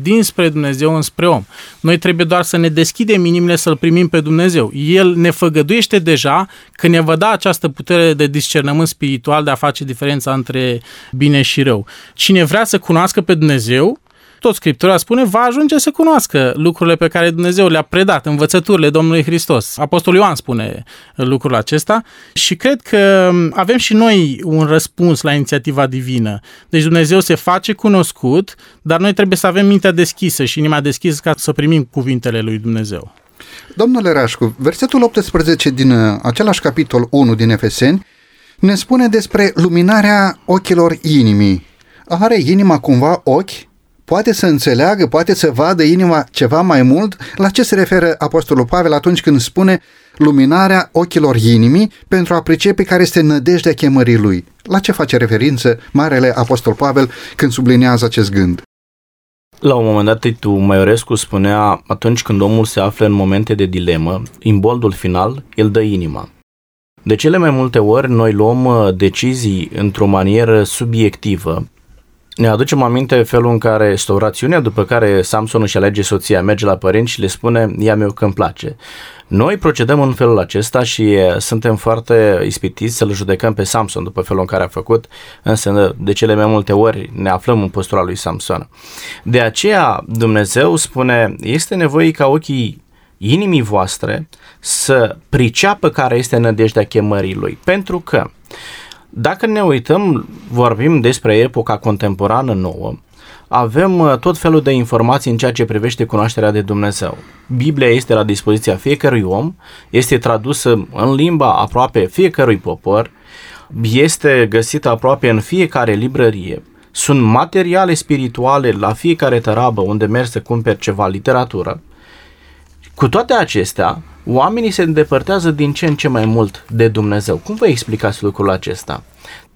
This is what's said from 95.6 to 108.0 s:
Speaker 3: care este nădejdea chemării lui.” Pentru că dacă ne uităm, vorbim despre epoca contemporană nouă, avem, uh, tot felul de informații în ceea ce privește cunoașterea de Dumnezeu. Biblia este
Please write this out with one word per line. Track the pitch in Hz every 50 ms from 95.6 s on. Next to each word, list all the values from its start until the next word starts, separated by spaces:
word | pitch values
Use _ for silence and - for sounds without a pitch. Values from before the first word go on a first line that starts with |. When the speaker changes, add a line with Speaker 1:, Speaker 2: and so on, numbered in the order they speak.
| - 196 202 - - -
Speaker 3:
care | - - 135 123 120 120
este | 127 - - 117
nădejdea | 117 117 110 104 113 110 - 113 104
chemării | - - 113 104 104 104 101 95 95 95
lui.” | 101 98 95 - - _
Pentru | - 185 202 190 - 185 175
că | - - - 120 - - - _ _ _ - - - - - - - - - - _ _ - -
dacă | 120 151 190 190 -
ne | 220 214 214
uităm, | 202 175 139 123 117 - 156 190 208 185 151 107 - - - - - -
vorbim | 117 120 123 120 110 101 127 156 170 143
despre | 110 120 131 - - 113 107
epoca | 110 117 127 - 120 107 - 110 -
contemporană | - 117 104 98 113 104 98 95 101 101 110 123 135 127 104
nouă, | 95 92 90 - 90 95 110 117 - - _ _ - - - - - - _
avem, | - 123 123 113 107 151 185 190 185 175
uh, | 165 147 135 123
tot | - 180 165 -
felul | - 170 160 156
de | 131 139
informații | 135 127 120 117 123 113 113 120 131 139 - 135
în | 117 113
ceea | 135 127
ce | 120 120 120
privește | 110 110 107 107 120 117 - 117
cunoașterea | 110 - 104 107 113 - - 110 107
de | 104 107
Dumnezeu. | 101 98 104 101 104 104 98 - 95 87 - - - - - - _ - 127
Biblia | 123 123 156 151 139 131 120
este | 117 127